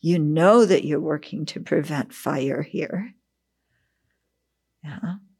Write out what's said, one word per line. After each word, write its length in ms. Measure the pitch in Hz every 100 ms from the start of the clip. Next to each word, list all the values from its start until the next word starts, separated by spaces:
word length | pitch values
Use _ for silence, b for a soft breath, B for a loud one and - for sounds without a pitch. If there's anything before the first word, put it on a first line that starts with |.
You 180 | 165 175
know 460 | 151 156 175 233 220
that 200 | 180 147
you're 140 | 151
working 460 | 160 151 - - 151
to 120 | -
prevent 540 | 165 165 151 147 -
fire 480 | - - 143 135 135
here. 540 | 151 - 156 185 226 _ _ _ _ _ _ _ _ _ _ _ _ _ _ _ _ _
Yeah. 320 | 151 143 - 190 _ _